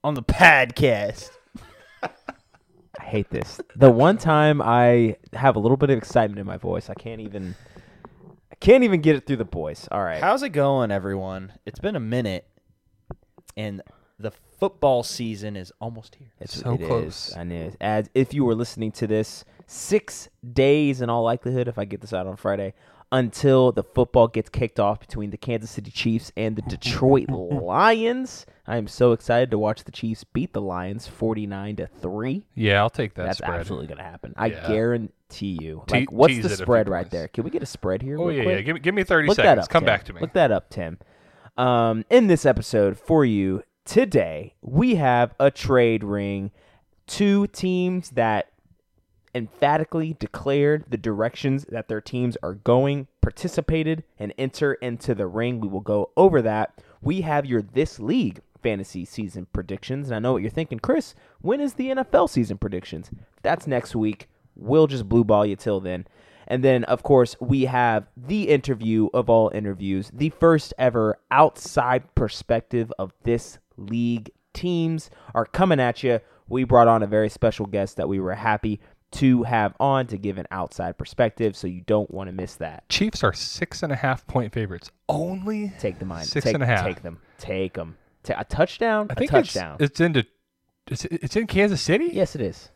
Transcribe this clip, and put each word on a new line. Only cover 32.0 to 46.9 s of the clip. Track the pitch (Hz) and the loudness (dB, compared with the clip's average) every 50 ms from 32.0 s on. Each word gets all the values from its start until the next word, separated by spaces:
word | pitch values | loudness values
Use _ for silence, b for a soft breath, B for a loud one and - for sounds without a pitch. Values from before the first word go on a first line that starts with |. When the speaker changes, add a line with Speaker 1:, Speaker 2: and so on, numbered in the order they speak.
| - 87 95 107 113 131 139 202 - _ _ | -10 -8 -6 -6 -4 -4 -6 -6 -8 _ _
Speaker 3:
Yeah, | 117 110 104 98 101 | 0 2 4 4 4
I'll | 104 117 | 4 2
take | - - 127 101 _ | 0 -4 -6 -6 _
that | - 87 | -8 -6
Speaker 2:
That's | 82 92 | -6 -6
Speaker 3:
spread. | - - 82 85 85 | -6 -6 -6 -6 -6
Speaker 2:
absolutely | 85 95 98 64 69 | -6 -8 -8 -10 -10
gonna | - - 76 | -12 -14 -14
happen. | 80 - 80 - - - - | -16 -18 -16 -16 -18 -16 -8
I | - 113 | -4 -4
Speaker 3:
Yeah. | 113 104 - 85 | -4 -4 -4 -4
Speaker 2:
guarantee | 87 107 107 113 120 120 117 110 - _ _ _ _ - - 101 98 92 80 | -2 0 0 2 0 0 -2 -4 -8 _ _ _ _ -12 -8 -8 -6 -6 -6
you. | 78 80 78 78 - | -8 -10 -12 -12 -6
Speaker 3:
Te-, | - - 127 | -2 0 0
Speaker 2:
Like, | 131 - | 0 -2
what's | - 113 143 139 131 | 4 6 6 6 6
Speaker 3:
tease | 120 107 | 2 -2
Speaker 2:
the | - | -2
Speaker 3:
it | 104 | -2
a | |
few | 92 92 | -2 0
Speaker 2:
spread | 104 120 113 107 98 | 2 4 4 4 2
right | 92 87 85 | -2 -4 -4
Speaker 3:
points. | 85 | -6
Speaker 2:
there? | - 85 80 | -6 -8 -8
Can | - - - 113 | -6 -6 -6 -6
we | 160 | -4
get | - - | -6 -8
a | - | -8
spread | - - - - 92 92 104 | -8 -12 -6 -4 -4 -4 -2
here | 131 135 143 156 | -4 -6 -4 -4
Speaker 3:
Oh, | 175 | -2
Speaker 2:
real | 170 156 | -2 -2
Speaker 3:
yeah, | 135 113 | 0 0
Speaker 2:
quick? | 98 - | 0 0
Speaker 3:
yeah. | 98 104 | 0 -2
Give | 143 165 | -4 -6
me, | 165 | -2
give | 139 175 202 | -2 -2 0
me | 208 185 | 0 0
thirty | - 190 160 151 | 2 2 4 4
Speaker 2:
Look | 147 208 | 4 4
that | - 113 | 6 8
Speaker 3:
seconds. | 196 139 107 85 | 6 6 6 4
Speaker 2:
up, | - | 2
Speaker 3:
Come | - 165 | 2 2
Speaker 2:
Tim. | 151 | 4
Speaker 3:
back | 123 107 98 - | 4 2 0 -2
to | - 98 | -10 -10
me. | - | -10
Speaker 2:
Look | - - - | -10 -2 2
that | 185 160 127 | 2 4 4
up, | 104 90 - _ | 2 0 -2 _
Tim. | - 107 87 82 85 - b b b b b b b b b b b | -10 -8 -8 -8 -10 -14 b b b b b b b b b b b
Um, | - 127 127 123 117 117 113 113 113 107 _ | -2 0 2 2 2 2 2 0 -2 0 _
in | 233 254 233 | 4 6 6
this | 196 170 - - | 6 4 4 4
episode | 139 - - 110 - - 113 101 98 95 | 2 2 2 -2 0 2 2 2 2 0
for | - - - 165 156 143 | -4 -2 2 4 4 4
you | 120 107 101 95 95 92 98 - _ _ _ _ | 4 2 0 0 0 -2 -4 -6 _ _ _ _
today, | - - 214 269 202 - - 87 82 78 76 95 - _ _ - | 0 2 2 2 4 2 0 0 0 -6 -10 -12 -14 _ _ -12
we | 110 127 160 240 254 226 | -2 0 2 2 2 2
have | 170 147 131 123 120 123 117 - - | 2 2 2 4 4 2 0 0 2
a | 135 139 | 2 2
trade | - - - - 135 127 120 117 113 107 104 | 2 0 -2 2 4 4 4 4 2 0 -2
ring. | 101 101 101 101 101 101 98 98 107 b b b b b b b b | -4 -4 -4 -4 -4 -6 -6 -8 -10 b b b b b b b b